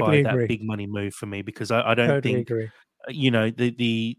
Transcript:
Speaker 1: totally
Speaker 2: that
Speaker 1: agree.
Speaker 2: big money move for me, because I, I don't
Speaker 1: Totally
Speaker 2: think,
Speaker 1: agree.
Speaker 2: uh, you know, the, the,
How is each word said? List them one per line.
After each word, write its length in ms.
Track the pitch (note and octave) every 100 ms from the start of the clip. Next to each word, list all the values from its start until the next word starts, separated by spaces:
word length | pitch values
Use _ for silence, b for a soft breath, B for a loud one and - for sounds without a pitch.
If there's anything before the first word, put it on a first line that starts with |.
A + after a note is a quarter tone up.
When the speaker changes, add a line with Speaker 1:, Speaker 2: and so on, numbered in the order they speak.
Speaker 1:
totally 220 | - D3+
Speaker 2:
that 120 | C3
Speaker 1:
agree. 120 | B2 A2+
Speaker 2:
big 160 | G#2+
money 240 | A2 G#2 G2+
move 280 | G#2 G2+
for 120 | - G#2
me, 160 | G2+
because 300 | G2 - G#2+
I, 180 | A#2 A2+
I 40 |
don't 120 | A#2 A#2+
Speaker 1:
Totally 280 | C#3 B2
Speaker 2:
think, 160 | B2 A#2
Speaker 1:
agree. 200 | A2+ A2 b b _ -
Speaker 2:
uh, 20 |
you 220 | D3 C3
know, 180 | A#2 A2
the, 200 | A#2+ B2
the, 460 | A#2+ A#2+ A2+ A2+